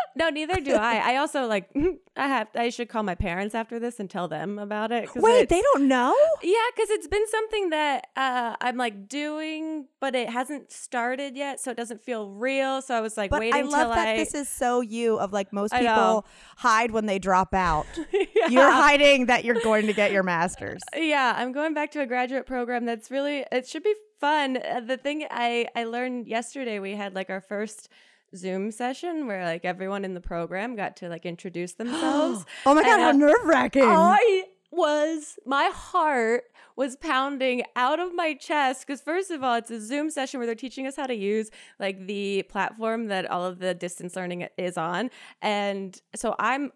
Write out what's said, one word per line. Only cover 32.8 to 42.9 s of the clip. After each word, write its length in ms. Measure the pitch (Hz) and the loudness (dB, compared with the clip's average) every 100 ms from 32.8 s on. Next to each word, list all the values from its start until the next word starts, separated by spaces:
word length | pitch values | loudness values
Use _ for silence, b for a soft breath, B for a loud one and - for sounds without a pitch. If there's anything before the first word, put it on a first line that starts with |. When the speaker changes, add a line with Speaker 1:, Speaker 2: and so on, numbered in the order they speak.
Speaker 2:
God, 100 | 392 | 6
Speaker 1:
And 80 | 415 | 6
Speaker 2:
how 80 | 320 | 6
Speaker 1:
I 20 | |
Speaker 2:
nerve-wracking. 680 | 277 294 466 330 285 254 277 240 | 6 6 6 6 2 4 4 6
Speaker 1:
I 580 | 320 339 403 453 381 370 _ _ | 8 8 6 6 2 -2 _ _
was, 640 | 339 302 302 302 320 294 - - | 0 2 4 0 -2 -8 -14 -2
my 240 | 277 339 | 0 0
heart 760 | - - 370 311 262 226 240 - b b - | -2 -2 2 2 2 2 0 -2 b b -4
was 200 | 269 254 | -4 -4
pounding 640 | 320 262 269 277 262 247 - 240 | -2 0 0 0 0 0 -2 0
out 240 | 254 311 | 0 2
of 160 | 359 349 | -2 -2
my 180 | 330 | -2
chest 540 | 277 - 302 262 262 - | -4 -2 0 0 -2 -8
'cause 120 | 277 | -10
first 300 | - 349 381 | -4 -4 -2
of 140 | 311 | -4
all, 100 | 262 | -2
it's 160 | 233 226 | -2 -2
a 100 | 226 | -10
Zoom 300 | 214 285 311 | -6 -4 -4
session 300 | 294 262 269 | -4 -6 -6
where 80 | 233 | -6
they're 80 | 226 | -6
teaching 320 | 254 269 262 | -10 -8 -10
us 80 | 277 | -6
how 100 | 269 | -6
to 80 | |
use, 380 | 233 196 220 220 B B B | -4 -2 -2 -4 B B B
like, 300 | 196 196 185 | -6 -6 -8
the 340 | 202 196 196 190 | -4 -2 -2 -4
platform 560 | 202 185 220 220 | -4 -4 -4 -4